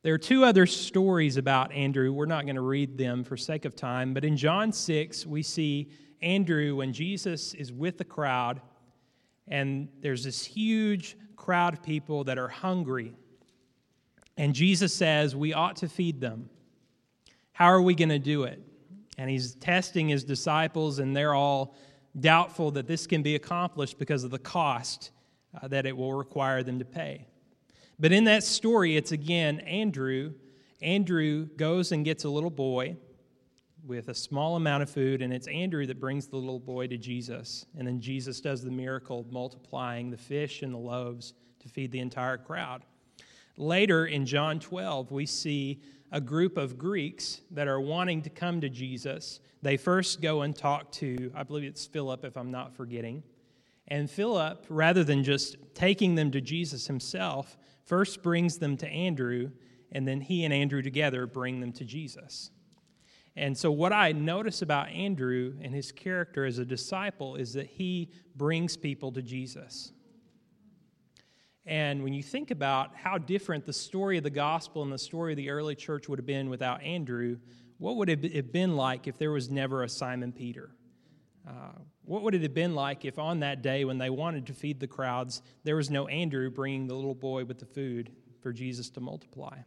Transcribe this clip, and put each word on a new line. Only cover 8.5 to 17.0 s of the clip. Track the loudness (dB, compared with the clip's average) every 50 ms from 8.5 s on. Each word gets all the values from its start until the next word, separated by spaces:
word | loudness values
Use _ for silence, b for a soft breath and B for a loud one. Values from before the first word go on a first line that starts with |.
| -2 -4 -10 -18 _ _ _ b b b b b b b b b b b b
and | -4 -2 0 0 0 -2 -2 -4 -8 -12 -6
there's | -4 -4 -2 -2 -4
this | -6 -6 -6 -8
huge | -6 -4 -2 2 2 2 4 4 2 2 0 -2 -8 -16 -18 -20 -20 -20
crowd | -10 -2 2 4 4 4 4 2
of | -2
people | -4 -4 -4 -4 -2 -2 -2 -2 0
that | -2 -2
are | -2 -2 -6
hungry. | -6 -4 -2 0 0 0 0 -2 -2 -4 -4 -8 -12 -18 -20 _ -20 _ _ _ _ _ _ _ _ _ _ _ _ _ _ _ _ _ _ _ _
And | 0 0 2 4
Jesus | 6 6 6 6 6 4 0 2
says, | 4 4 4 6 4 4 2 0
"We | 0 -2 0 2
ought | 2 0 0 0
to | -4 -8
feed | -6 -2 0 0 0 0 -2
them. | -4 -4 -4 -6 -12 -14 -18 _ _ _ _ _ _ _ _ _